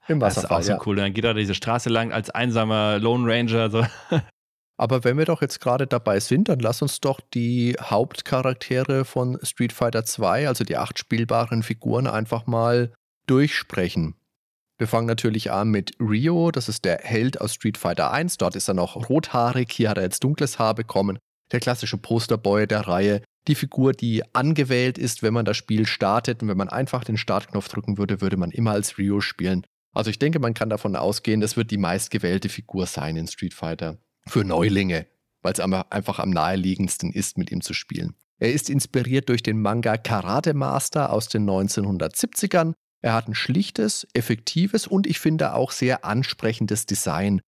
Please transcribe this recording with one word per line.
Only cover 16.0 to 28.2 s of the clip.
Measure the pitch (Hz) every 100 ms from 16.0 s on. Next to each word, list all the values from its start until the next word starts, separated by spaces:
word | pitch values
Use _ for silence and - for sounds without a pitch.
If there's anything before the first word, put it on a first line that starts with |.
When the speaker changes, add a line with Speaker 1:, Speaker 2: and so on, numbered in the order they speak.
| 113 107 147 170 170
Speaker 1:
das | 160 117
ist | 110 95
der | 82
Held | - 113 123 -
aus | 117 -
Street | - 101
Fighter | - - 78
eins. | 135 175 -
Dort | 87 92
ist | -
er | 95
noch | 87 - 117
rothaarig, | 139 160 123 117 127 120
hier | - 110
hat | 101
er |
jetzt | 92 -
dunkles | 131 151 143 -
Haar | 113 117
bekommen. | 113 98 101 95 _ _ _
Der | 123
klassische | 127 123 113 -
Posterboy | - 113 110 110 101 101 104
der | 107
Reihe. | 101 90 101 104 - _ -
Die | 147
Figur, | 139 - 131
die | - 120 110 - -
angewählt | 139 151 131 123 127 123
ist, | 123 -
wenn | 110
man | 117 107
das | 107
Spiel | - 110 107
startet. | - 98 110 127 117
Und | 110
wenn | 95
man | 98
einfach | - 131 127
den | 117 110
Startknopf | - 98 - 104 -
drücken | - 101 98
würde, | 101 98